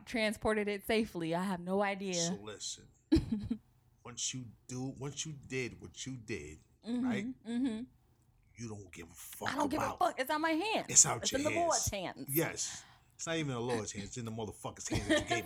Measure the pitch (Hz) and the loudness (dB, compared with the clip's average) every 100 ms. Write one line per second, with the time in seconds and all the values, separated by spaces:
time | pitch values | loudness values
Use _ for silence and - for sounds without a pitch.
0 | - 240 214 214 220 214 202 202 - 226 | -4 0 2 2 2 4 2 -2 2 2
1 | 220 175 165 170 190 180 175 190 202 196 | 4 0 0 2 2 0 2 2 2 0
2 | 196 180 170 196 208 196 - - - _ | 0 2 2 0 -6 -8 -8 -10 -14 _
3 | _ - - 214 208 220 - _ _ _ | _ 6 6 -2 -2 -6 -6 _ _ _
4 | 120 120 - 131 117 98 - 123 135 - | -14 -4 -4 -4 -8 -14 -10 -6 -6 -6
5 | 139 139 156 143 107 131 120 90 87 - | -8 -6 -8 -8 -4 -2 -2 -6 -14 -10
6 | - 131 107 101 73 78 _ _ 208 247 | -8 -8 -6 -6 -6 -14 _ _ -4 -2
7 | 247 214 220 262 214 240 262 220 254 - | 0 0 -2 -8 -4 0 0 -2 -8 -14
8 | _ _ _ _ _ - 117 104 92 90 | _ _ _ _ _ -12 -10 -8 -12 -14
9 | 82 - - - - 262 285 302 - - | -16 -14 -16 -6 -4 0 0 2 -2 2
10 | 349 - 262 302 320 320 415 370 - 123 | 2 2 0 2 4 2 2 0 4 6
11 | - 117 - 269 294 - 339 294 - 202 | 6 4 0 2 2 2 2 2 0 -2
12 | 165 - 139 143 139 87 - - - - | -6 -8 0 2 2 0 -4 -6 -14 -20
13 | _ - - 165 147 123 120 117 104 104 | _ -10 -2 -2 0 0 0 0 -2 -6
14 | 98 - 113 113 110 - 123 - - - | -8 -6 -6 -4 -6 -6 -10 -8 -2 0
15 | - 302 302 349 | 4 2 4 0